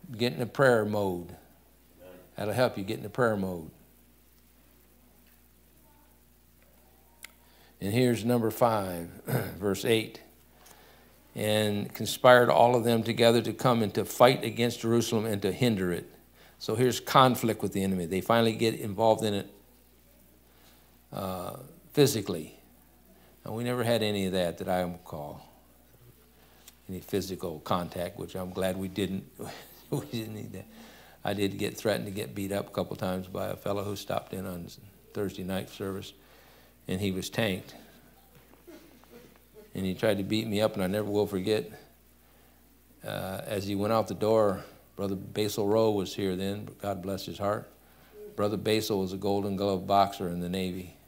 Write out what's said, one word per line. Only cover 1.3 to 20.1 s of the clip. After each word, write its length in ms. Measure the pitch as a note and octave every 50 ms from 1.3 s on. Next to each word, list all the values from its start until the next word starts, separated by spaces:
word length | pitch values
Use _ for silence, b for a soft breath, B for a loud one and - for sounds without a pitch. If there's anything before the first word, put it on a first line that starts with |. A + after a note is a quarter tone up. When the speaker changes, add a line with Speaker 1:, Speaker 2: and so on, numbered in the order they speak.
| E2 - - - - _ _ _ _ _ _ _ _ - - - - - - - -
Speaker 1:
That'll 180 | - G2+ G#2 G2
help 220 | A2+ B2+ A#2+ -
you 80 | G#2 G2
get 120 | G#2 A2+ C3+
in 40 |
the 60 | A2+ G#2
prayer 280 | - - B2+ A2+ A2
mode. 340 | G2+ F#2+ F#2+ F2+ E2+ D#2 D#2+ - _ - _ _ _ _ _ _ _ _ _ _ _ _ _ _ _ _ _ _ - _ _ _ _ _ _ _ _ _ _ _ _ _ _ _ _ _ _ _ _ _ _ _ _ _ _ _ _ _ _ _ _ _ _ _ _ _ _ _ _ _ _ _ _ _ _ _ _ - - b b b b b b b b b b
And 140 | F#2+ G2 G2+
here's 300 | B2 B2+ B2 A#2+ G2 G2+
number 260 | A#2 B2 A#2+ A2+ A2
five, 580 | G2+ - B2+ A#2 A2 G#2+ F#2+ F#2 F2 E2+ E2+ E2+
<clears throat> 500 | - - - - - A#2+ G#2 F#2 E2 D#2+
verse 260 | G2 G2+ F#2+ - -
eight. 360 | A#2+ A2+ A2+ A2+ - - - - - - - - - B B B B B B B B B B B B B B - - -
"And 600 | - G#2+ G#2+ G#2+ G#2+ G#2+ G#2 G#2 G2+ G2 F#2 -
conspired 560 | - A2 G#2+ - - - B2+ B2 B2 A#2+ -
all 240 | - - A#2 A#2+ B2
of 80 | A#2+
them 220 | A2 A#2+ A#2 A2+ G#2+
together 360 | A2+ A2 G2+ A#2 A#2 A#2 A#2+
to 100 | G#2+ A#2
come 300 | - - - C3+ A#2+ A#2 A2
and 100 | G2 -
to 100 | A2+ G2
fight 380 | - - - A#2+ B2+ C3+ C3+
against 380 | - A#2 A2 A2+ A#2 A#2+ A#2 -
Jerusalem 440 | - A2+ A#2 A#2 A2+ - A#2 A2 G#2+
and 160 | A2+ G#2+ G2
to 100 | G2 G2
hinder 400 | F#2 - B2+ A#2+ A2 F#2 F#2+ F2
it." 180 | F2 - - - - - - - B B B B B B
So 160 | - - A2
here's 240 | A2 B2+ B2 A2+ -
conflict 640 | - - - C#3+ C3 B2+ A#2+ - - A2+ G#2 -
with 100 | - F#2+
the 120 | - G2+ F#2+
enemy. 220 | G2 F#2+ F#2 F2
They 140 | D#2+ F#2 F#2
finally 340 | E2+ - A#2 A#2 A2+ A2+ A2
get 200 | - A#2 A2+ A#2
involved 480 | - B2+ G#2+ G2 G2 A2+ A2+ A2 -
in 120 | A2 G#2+ G2+
it, 160 | G2 - - - - - - - - - _ - _ _ _